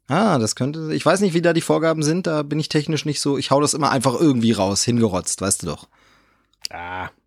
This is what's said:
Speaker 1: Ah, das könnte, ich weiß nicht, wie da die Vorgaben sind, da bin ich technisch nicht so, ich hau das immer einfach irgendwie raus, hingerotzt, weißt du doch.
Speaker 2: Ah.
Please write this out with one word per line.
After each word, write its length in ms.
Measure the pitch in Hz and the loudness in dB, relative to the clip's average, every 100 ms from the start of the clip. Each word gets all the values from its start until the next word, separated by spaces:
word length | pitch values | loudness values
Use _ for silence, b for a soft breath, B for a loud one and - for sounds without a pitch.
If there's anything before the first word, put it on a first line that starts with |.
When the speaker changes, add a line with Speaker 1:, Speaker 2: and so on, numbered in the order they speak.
| - | -4
Speaker 1:
Ah, 320 | 147 220 143 | 0 2 2
das 160 | 110 - | 0 -2
könnte, 340 | 127 160 156 | -4 -4 -6
ich 140 | 151 151 | -2 2
weiß 160 | 190 | 2
nicht, 140 | 202 165 | 2 2
wie 60 | |
da 120 | 170 | 2
die 80 | 165 | 2
Vorgaben 400 | - 156 160 160 | 0 0 2 0
sind, 240 | 147 170 175 | 0 0 -2
da 160 | 151 | -4
bin 180 | 143 147 | -2 -4
ich 80 | 151 | -2
technisch 380 | 156 147 151 151 | -2 -2 -4 -2
nicht 160 | 139 | -4
so, 160 | 147 135 | -2 -2
ich 140 | - | 2
hau 100 | 139 | 2
das 140 | 147 143 | 2 0
immer 160 | 139 | 0
einfach 280 | 135 131 120 | 2 0 2
irgendwie 340 | 160 123 113 | 2 4 2
raus, 300 | 101 95 101 | 2 2 0
hingerotzt, 560 | - 120 110 90 - - | 0 2 2 0 -4 -4
weißt 220 | 95 - | -2 -2
du 60 | 85 | -4
doch. 200 | 73 - b b b b b b _ - | -8 -12 b b b b b b _ -14
Speaker 2:
Ah. 380 | 85 87 92 87 _ | -12 -12 -10 -12 _